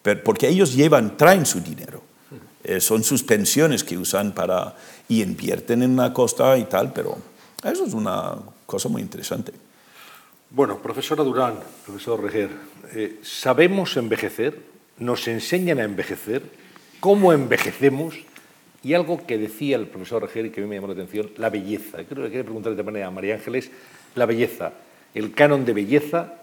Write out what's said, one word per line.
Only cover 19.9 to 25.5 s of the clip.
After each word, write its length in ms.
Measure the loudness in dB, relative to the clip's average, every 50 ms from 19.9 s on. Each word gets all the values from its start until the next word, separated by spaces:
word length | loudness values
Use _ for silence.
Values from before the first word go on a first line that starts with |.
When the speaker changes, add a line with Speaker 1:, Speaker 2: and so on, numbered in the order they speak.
| -10 -14 -10 -4 -4 -4
Speaker 2:
Reger 240 | -4 -4 -6 -6 -6
y 40 | -6
que 100 | -6 -8
a 20 | -8
mí 60 | -6
me 60 | -8
llamó 120 | -8 -8
la 60 | -8 -8
atención, 380 | -10 -10 -8 -6 -6 -6 -8 -8
la 120 | -4 -4 -4
belleza. 480 | -4 -4 -6 -6 -8 -8 -8 -12 -14 -14 -14
Creo 160 | -12 -10 -8 -8
que 60 | -8
quería 140 | -6 -8 -8
preguntarle 360 | -8 -10 -8 -6 -6 -6 -4
también 240 | -6 -6 -6 -8 -8
a 60 | -8
María 240 | -8 -6 -4 -4 -4
Ángeles, 360 | -4 -6 -6 -6 -6 -6 -8 -20 -20 -20 -20 -20 -20 -20 -12 _
la 100 | 0 0
belleza, 460 | 2 2 0 0 -2 -2 -8 -8 -8 -8 -12 -20 -20 -20 _ _ _ _
el 200 | -8 -8 -6 2
canon 320 | 4 4 4